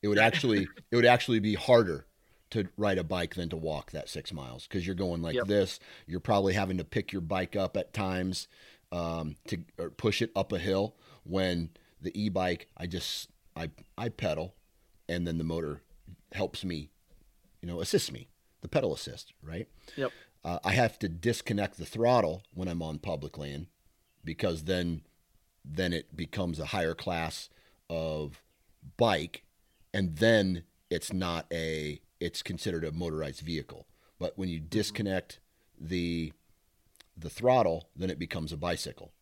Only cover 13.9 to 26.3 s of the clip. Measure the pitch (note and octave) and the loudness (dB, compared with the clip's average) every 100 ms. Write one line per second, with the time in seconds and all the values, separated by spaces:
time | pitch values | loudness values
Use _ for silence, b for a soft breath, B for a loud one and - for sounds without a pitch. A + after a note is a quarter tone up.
13.9 | - A#2 - F#2+ D2+ F2 - _ _ _ | -8 -8 -2 -2 -2 -4 -10 _ _ _
14.9 | _ - F2 E2+ E2 D#2+ E2 D#2 D2 _ | _ -4 -2 0 0 0 -2 -4 -6 _
15.9 | - - F2+ _ G2 F#2+ - F#2+ E2 D2+ | -20 -20 -20 _ -4 -4 -4 -6 -6 -8
16.9 | _ _ - _ _ _ _ F2 A#2+ - | _ _ -20 _ _ _ _ -8 -6 0
17.9 | G3 - A#2+ - _ _ _ - D#3 B2+ | 0 0 -10 -14 _ _ _ -2 0 0
18.9 | D2 - - - _ D2+ E2 A#2+ - B | -2 -6 -12 -18 _ -10 -10 -10 -16 B
19.9 | B C3 B B B - F2 F#2+ G2+ B2 | B -6 B B B -6 -4 2 4 4
20.9 | - G2 E2+ A#2 A#2 - G#2 G2 - D#2 | 2 -4 0 0 0 0 -2 -2 -6 -12
21.9 | A2 A#2 B2 E2+ E2 - D2+ F#2 E2+ D#2+ | 0 4 6 4 0 -8 -8 -4 -4 -4
22.9 | D2+ - D#2+ C#2+ - C#2+ C#2+ F2 _ _ | -6 -4 -4 -4 -8 -8 -8 -10 _ _
23.9 | _ _ _ D#2+ E2 G2+ E2 D2+ F2+ F2 | _ _ _ -10 -2 0 0 0 0 2
24.9 | D#2+ - _ _ _ _ _ - D2+ F#2 | -2 -6 _ _ _ _ _ -10 -2 0
25.9 | E2+ - D#2 D#2+ | 0 -4 -8 -6